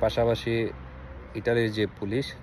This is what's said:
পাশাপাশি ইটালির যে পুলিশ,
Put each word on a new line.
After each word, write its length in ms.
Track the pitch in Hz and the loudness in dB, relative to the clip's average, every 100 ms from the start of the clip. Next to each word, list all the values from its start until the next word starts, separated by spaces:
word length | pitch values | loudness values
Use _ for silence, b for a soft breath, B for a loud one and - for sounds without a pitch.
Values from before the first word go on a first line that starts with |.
পাশাপাশি 680 | 110 110 117 113 - 117 110 - - - - - - | 2 4 4 2 2 0 0 -4 -12 -14 -14 -14 -10
ইটালির 380 | 117 107 117 113 | -4 2 4 4
যে 140 | 107 104 - | 2 0 -2
পুলিশ, 320 | 101 117 139 - | -2 -2 -2 -6